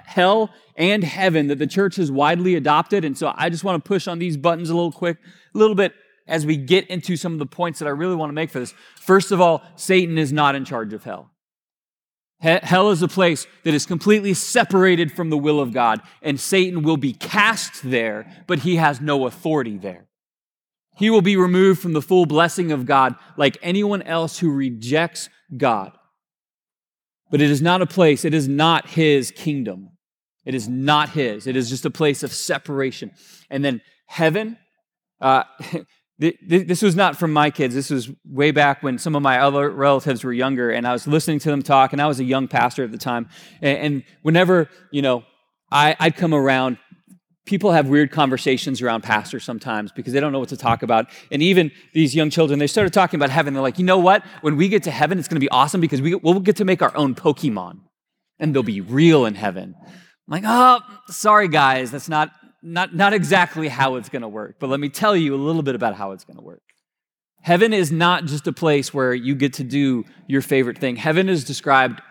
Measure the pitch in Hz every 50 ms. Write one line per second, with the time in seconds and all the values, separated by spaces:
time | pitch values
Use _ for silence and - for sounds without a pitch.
0 | - - - 190 180 185 202 220 220 208 - _ _ _ _ - 165 185 208 214
1 | 175 143 - 190 190 185 160 160 143 143 143 135 151 - - 190 196 190 - 196
2 | 175 143 135 135 143 151 175 175 180 185 180 160 131 151 147 156 170 - 208 202
3 | 160 151 131 - 156 156 - - 147 175 165 160 - 196 180 156 - - 202 175
4 | - 202 170 170 175 180 156 139 135 170 170 160 175 160 165 170 175 165 - -
5 | 180 170 170 - _ - - _ _ _ - 208 214 220 208 185 196 175 - _
6 | _ _ _ _ _ - 160 165 147 151 160 143 135 127 175 190 - - 185 175
7 | - - 180 - - 175 165 151 143 131 - - 175 170 151 - 160 147 143 143
8 | 170 185 180 160 156 147 143 156 165 156 - 131 123 - - _ _ _ _ _
9 | - - 190 196 185 - 202 175 180 170 160 143 - - _ - - - 190 185
10 | 180 170 165 160 156 131 143 151 147 143 139 139 131 - 135 117 110 104 110 101
11 | - 117 98 92 67 _ _ _ _ _ _ _ _ _ _ _ _ _ _ _
12 | _ _ _ _ _ _ _ _ 160 165 165 180 - 147 175 185 196 208 202 156
13 | 180 170 - 190 185 170 156 - - - _ _ - 165 156 143 - - 185 156
14 | - 208 214 214 196 202 180 - - - - 247 208 - 190 190 185 190 180 165
15 | 170 147 - - 170 160 151 147 139 151 151 147 139 120 113 127 120 113 110 110
16 | - - - _ - 147 139 127 - - 196 190 185 185 180 165 151 160 160 143
17 | 135 131 110 - - - - 208 208 220 220 196 - - - - - 127 127 117
18 | 113 110 104 107 113 - - - - - 180 147 127 180 175 165 160 147 143 120
19 | 147 151 143 139 127 120 - - - 165 156 147 127 113 104 95 95 98 90 87
20 | _ _ _ _ _ _ _ _ _ _ _ _ _ _ _ _ _ _ _ -
21 | 202 220 226 214 170 202 202 190 180 180 180 185 190 190 190 - - 175 156 151
22 | 135 - 190 185 175 143 147 156 170 170 - 190 180 160 151 135 123 120 143 135
23 | 131 127 123 - _ _ _ - 147 139 - - - 175 180 202 208 202 208 190
24 | - - 165 165 165 156 - - 180 160 143 139 135 131 120 110 110 120 143 156
25 | 170 165 - - - - _ _ _ - 147 - 143 127 113 101 95 - - _
26 | _ _ _ _ _ _ _ _ _ _ _ _ _ _ _ _ _ _ _ _
27 | _ _ _ _ _ _ 156 143 147 143 147 135 156 170 180 185 180 - - 190
28 | 175 156 143 - - 160 156 160 139 131 139 143 156 165 165 151 - - - 165
29 | 160 151 143 139 123 - - - - 160 147 139 123 107 90 95 98 90 _ _
30 | _ _ _ _ _ _ _ _ - 135 131 127 107 110 127 127 135 147 151 151
31 | 151 135 - 156 135 117 104 107 - 131 127 131 123 113 135 123 - 151 - -
32 | 160 147 139 - 151 131 - - - - 160 - - - 143 139 135 131 117 -
33 | 127 104 - _ _ _ - - _ - 139 139 143 139 123 110 - _ _ _
34 | _ _ - - 165 160 156 208 220 220 226 - _ _ _ _ _ _ _ _
35 | _ _ _ - - 135 135 135 - - _ - 160 - 170 - - _ _ _
36 | _ _ _ - 156 165 165 - - 180 170 190 160 160 180 - 220 196 160 185
37 | 196 165 143 - 175 160 151 151 147 151 - - 143 127 120 139 139 - 147 131
38 | 113 127 139 - _ 147 139 131 143 156 147 147 147 143 135 - - 139 127 120
39 | - 170 151 147 143 135 127 127 139 139 139 143 143 143 98 135 139 143 139 131
40 | - 147 131 110 - 127 120 120 127 135 139 123 123 117 113 120 120 123 123 117
41 | - 147 147 156 - - 156 139 - 156 143 139 131 - 143 135 131 131 - 143
42 | 143 151 143 123 131 127 135 135 131 120 - 123 117 127 - - 131 110 113 104
43 | - 127 120 117 117 - - - - - - - - 139 139 110 139 151 143 131
44 | - _ _ _ - 156 160 175 185 180 185 175 156 - _ _ _ _ - 143
45 | 139 131 123 120 117 _ _ _ _ _ _ _ _ - - 143 147 151 156 -
46 | 156 165 156 - 175 165 156 147 135 135 131 131 131 131 120 - _ _ _ _
47 | _ _ _ _ _ _ _ _ _ - 202 180 196 202 170 160 143 131 143 147
48 | 151 139 - 156 147 135 131 120 - 147 131 120 - 151 135 110 123 120 113 110
49 | - 117 113 107 104 - - 117 - - 120 107 - 127 110 107 104 98 - -
50 | 113 127 123 139 147 151 135 135 123 - 135 - 123 117 117 113 - 113 117 113
51 | 113 - - - - - 147 143 156 185 190 185 170 143 - - - _ - 160
52 | 160 131 123 160 151 151 - 170 160 139 143 143 147 139 - 220 202 180 - 202
53 | 185 170 - 151 143 135 131 165 151 143 135 135 135 127 - 185 180 180 185 190
54 | 175 180 196 214 - - - - - 151 147 143 180 196 214 196 - 170 131 117
55 | 151 151 180 180 147 - 170 151 135 - - 127 139 151 - 185 156 139 151 131
56 | 135 165 180 196 - 160 175 202 185 202 202 - 214 190 185 170 165 127 - 151
57 | 147 135 120 - - 160 139 - - 139 107 95 90 87 90 98 _ _ _ _
58 | _ _ _ _ _ _ _ - 151 156 139 135 117 117 104 98 92 101 123 143
59 | 165 170 160 143 123 110 104 95 107 101 90 92 92 95 - - - - - -
60 | - _ _ _ _ - 143 180 202 214 233 247 254 254 247 240 - - - -
61 | _ - 180 - - 214 214 214 208 175 151 151 139 135 131 131 127 117 131 139
62 | - - 156 151 156 156 - _ _ _ _ _ - 165 170 175 185 - - 180
63 | 196 202 214 202 160 143 190 185 175 - - 160 156 147 123 131 139 135 131 123
64 | 104 - - 131 117 110 104 107 104 101 - _ 143 131 135 143 147 139 - -
65 | 214 214 208 175 165 143 139 139 139 156 165 165 147 139 123 110 120 113 98 101
66 | 101 98 95 92 - - - - - - 87 - _ _ _ _ _ _ _ _
67 | _ _ _ _ _ _ _ _ - 165 175 175 220 226 220 202 175 139 165 160
68 | 175 175 180 170 170 143 147 147 - 175 - - 170 156 147 143 135 - - 139
69 | 131 127 123 127 117 131 143 127 139 139 - - 135 120 131 143 139 135 127 117
70 | 104 - _ _ _ - 135 139 127 - 147 131 127 120 110 - 139 131 123 113
71 | 107 156 160 175 190 196 185 156 123 143 - - - 147 135 131 131 127 - -
72 | - -